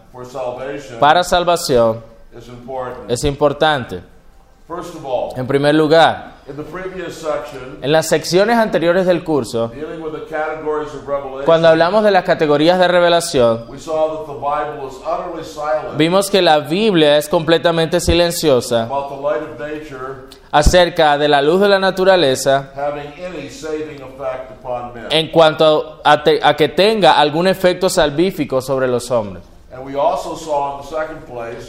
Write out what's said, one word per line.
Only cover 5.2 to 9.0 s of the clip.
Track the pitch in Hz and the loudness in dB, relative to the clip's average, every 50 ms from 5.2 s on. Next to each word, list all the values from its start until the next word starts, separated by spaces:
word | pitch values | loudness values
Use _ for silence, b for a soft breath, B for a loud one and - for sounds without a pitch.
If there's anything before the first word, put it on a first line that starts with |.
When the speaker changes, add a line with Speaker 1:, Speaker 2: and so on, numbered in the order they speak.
| - - - | -4 -4 -6
Speaker 2:
En | 127 131 117 | -6 -4 0
primer | 135 135 143 147 147 | 0 2 2 4 4
lugar, | 156 156 143 160 165 156 131 107 - - - - - - - | 4 4 4 6 6 6 4 2 0 -8 -16 -20 -20 -20 -16
Speaker 1:
in | 143 | -14
the | 143 151 | -14 -14
previous | - 160 180 185 185 185 185 170 160 - | -12 -12 -12 -12 -12 -12 -12 -12 -12 -12
section, | - 160 156 147 - - - 139 131 - - - - | -8 -6 -6 -4 -4 -6 -10 -14 -14 -14 -16 -14 -8
Speaker 2:
en | 127 135 | -2 0
las | 156 160 156 - | 0 0 2 2
secciones | 175 151 - - 165 185 202 220 240 233 | 0 0 0 2 2 2 4 4 2 2
anteriores | 220 202 - 165 156 170 175 190 | 2 2 0 0 2 2 2 2